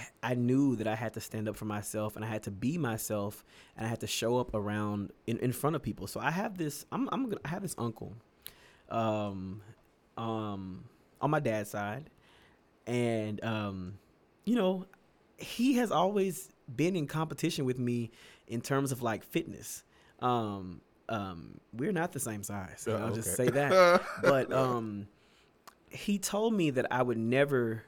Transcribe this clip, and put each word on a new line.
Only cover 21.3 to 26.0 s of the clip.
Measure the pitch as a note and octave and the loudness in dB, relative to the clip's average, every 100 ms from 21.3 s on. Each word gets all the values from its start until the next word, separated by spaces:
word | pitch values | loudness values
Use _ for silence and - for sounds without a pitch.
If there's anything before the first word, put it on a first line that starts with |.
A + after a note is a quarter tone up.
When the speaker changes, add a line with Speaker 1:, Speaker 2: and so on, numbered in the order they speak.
| E2+ A#1 G1+ - | -8 -12 -16 -14
Speaker 1:
we're | A2+ D#3 | -6 -2
not | F3+ E3+ | -2 -2
the | C#3 | -4
same | A#2 G#2 | -6 -6
size. | G2+ G#2 F#2 - - | -6 -6 -8 -8 -2
You | |
know, | A2 | -2
Speaker 2:
Uh, | A2 | 0
Speaker 1:
I'll | |
just | A2 G#2 F2+ | -2 -2 2
Speaker 2:
okay. | B2+ | 2
Speaker 1:
say | |
that. | B2+ C#3+ F#3 F3+ F3+ - | 4 4 8 8 8 4
Speaker 2:
<laughs> | - | 2
Speaker 1:
But, | G3+ C#3 B2 | 4 4 4
um, | B2+ C3 A#2+ A2+ G#2 G#2 - _ _ _ _ - - _ | 2 2 2 -2 -6 -10 -16 _ _ _ _ -20 -20 _
he | - | -8